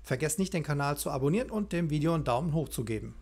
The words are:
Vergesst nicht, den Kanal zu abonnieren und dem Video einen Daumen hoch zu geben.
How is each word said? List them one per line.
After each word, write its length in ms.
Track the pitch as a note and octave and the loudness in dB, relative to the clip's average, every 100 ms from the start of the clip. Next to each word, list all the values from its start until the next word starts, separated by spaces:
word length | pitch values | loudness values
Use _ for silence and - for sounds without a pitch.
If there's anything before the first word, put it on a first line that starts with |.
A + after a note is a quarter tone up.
Vergesst 360 | - C3 D3+ - | -4 -2 0 0
nicht, 140 | F#3 | 0
den 120 | F3 | 0
Kanal 340 | D3+ C#3+ C#3+ D3 | 0 0 0 0
zu 120 | - | -2
abonnieren 400 | D3 C#3 G3 B3+ | 0 2 2 0
und 220 | G#3+ G3+ | -2 -2
dem 160 | F3 E3 | 0 0
Video 240 | D3+ D3+ | 2 2
einen 120 | E3 | 2
Daumen 280 | C#3 B2 E3+ | 2 2 2
hoch 160 | D#3+ C#3+ | 0 0
zu 160 | - | -4
geben. 300 | A2+ G#2+ A2+ - | -2 -2 -4 -12